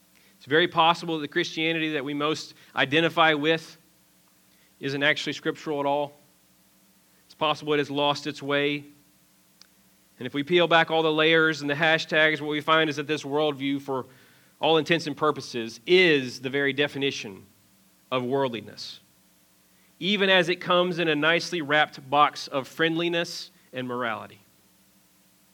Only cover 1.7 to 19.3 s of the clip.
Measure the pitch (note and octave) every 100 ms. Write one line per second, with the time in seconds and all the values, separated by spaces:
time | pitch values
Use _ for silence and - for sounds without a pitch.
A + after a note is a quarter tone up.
1.7 | E3 D#3 D3+ C#3 D3 D3+ D3+ - - -
2.7 | A#2+ C3+ D#3 D#3+ E3+ D#3+ D3+ D#3 E3 -
3.7 | - _ _ _ _ _ _ _ _ _
4.7 | _ C#3 C#3 D3 C#3+ D3+ C#3 D#3+ D#3 D#3+
5.7 | C#3+ C#3 C#3+ C#3+ - _ _ _ _ _
6.7 | _ _ _ _ _ _ - D3+ C#3+ D3+
7.7 | D3 C3+ C#3 C#3+ C#3+ D#3 - C#3 C#3+ C#3+
8.7 | D3 C#3+ _ _ _ _ _ _ _ -
9.7 | _ _ _ _ - D3 C#3+ C#3+ F3 E3
10.7 | E3 D#3+ D#3+ D#3+ D#3 D#3+ E3 D#3+ C#3+ C#3+
11.7 | C#3+ D#3+ D#3+ - D#3 D#3 D3 D3 D3+ D#3+
12.7 | D#3+ D#3 C#3+ C#3+ D3 C#3 D3 D3+ C3+ C#3
13.7 | C#3 C#3 C3 - - - _ _ _ D3
14.7 | D#3+ D3 E3 D#3 C3+ D3+ C#3 - A#2+ A2+
15.7 | - - F#3 F3 D3 B2 A#2+ C3 C#3+ C#3
16.7 | C3+ C#3+ C#3 C#3 B2+ A2 F#2+ - _ _
17.7 | _ _ _ _ B2+ B2 C#3 C3 A2+ G#2
18.7 | - - - _ _ _